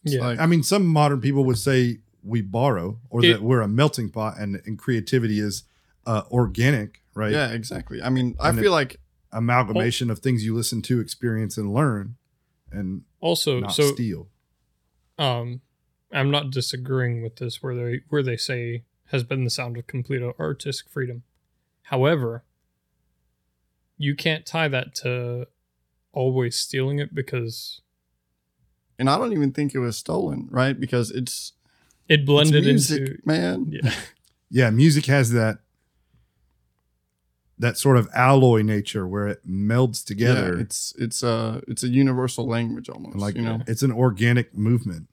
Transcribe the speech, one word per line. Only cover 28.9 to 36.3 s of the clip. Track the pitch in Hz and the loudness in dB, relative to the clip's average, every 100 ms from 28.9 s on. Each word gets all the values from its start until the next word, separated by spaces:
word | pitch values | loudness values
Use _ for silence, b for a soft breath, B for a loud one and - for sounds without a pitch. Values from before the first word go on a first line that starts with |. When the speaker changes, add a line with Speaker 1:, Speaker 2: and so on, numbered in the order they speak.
| - | -2
Speaker 1:
And | 220 | 0
I | 247 | 2
don't | 247 | 0
even | 190 139 | 0 -2
think | 131 143 | -2 -4
it | 135 | -2
was | 120 110 | -4 -6
stolen, | - 170 180 139 - | -4 -4 -4 -6 -6
right? | 127 131 135 | -2 0 -2
Because | 131 123 110 | -2 -2 -2
it's | 127 127 - - _ _ _ _ _ - | -4 -6 -8 -12 _ _ _ _ _ 2
Speaker 2:
it | 151 | 4
blended | 139 147 156 147 | 6 6 6 6
Speaker 1:
it's | 143 143 135 | 6 4 2
music, | 147 135 | -2 -4
Speaker 2:
into | - | -4
Speaker 1:
man. | - 160 175 185 196 | -2 0 0 -2 -4
Speaker 2:
Yeah. | 151 123 B B _ _ _ _ | -2 -2 B B _ _ _ _
Speaker 3:
Yeah, | 123 120 | 2 4
music | 110 160 147 131 | 6 6 6 4
has | 139 117 | 4 4
that, | 117 110 104 _ _ _ _ _ _ _ | 2 0 -2 _ _ _ _ _ _ _